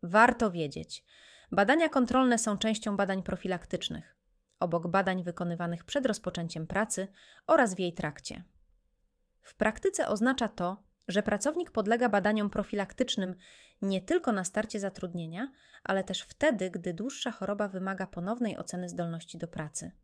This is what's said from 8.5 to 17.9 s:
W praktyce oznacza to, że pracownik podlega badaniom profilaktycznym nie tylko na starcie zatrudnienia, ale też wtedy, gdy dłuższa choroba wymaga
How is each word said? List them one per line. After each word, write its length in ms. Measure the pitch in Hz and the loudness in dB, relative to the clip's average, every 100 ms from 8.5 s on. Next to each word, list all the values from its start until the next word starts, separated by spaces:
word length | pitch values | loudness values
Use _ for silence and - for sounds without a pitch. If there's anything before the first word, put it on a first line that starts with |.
| _ _ _ _ _ _ _ _ _ | _ _ _ _ _ _ _ _ _
W 120 | - | -20
praktyce 540 | - 214 220 381 381 302 | -2 -2 2 -2 0 -2
oznacza 400 | 208 233 262 220 | 2 2 2 -2
to, 340 | - 180 196 _ _ - | -2 -4 -4 _ _ -2
że 140 | 190 | 0
pracownik 480 | 214 208 269 320 - | 2 0 0 -2 -2
podlega 380 | - 202 233 240 | -2 2 4 4
badaniom 420 | 208 196 214 208 | 4 4 2 0
profilaktycznym 840 | - 196 208 190 - 254 - 185 180 - - - _ | 0 -2 -4 -4 -2 -2 0 -2 -4 -14 -20 -20 _
nie 180 | 196 190 | -2 -2
tylko 320 | 190 349 339 | 2 0 2
na 120 | 208 | 0
starcie 360 | 180 - 220 208 | -2 -4 -4 -4
zatrudnienia, 720 | 196 196 180 175 165 170 269 - _ - | -6 -6 -8 -6 -8 -8 -8 -10 _ -16
ale 220 | - 190 | -2 -2
też 160 | 185 185 | -2 -6
wtedy, 500 | - - 302 233 185 | -8 0 2 2 -2
gdy 240 | 180 175 | -4 -6
dłuższa 360 | 170 233 269 - | -4 -6 -6 -8
choroba 380 | 220 196 202 208 | -6 -6 -2 -4
wymaga 380 | 190 190 | -4 -6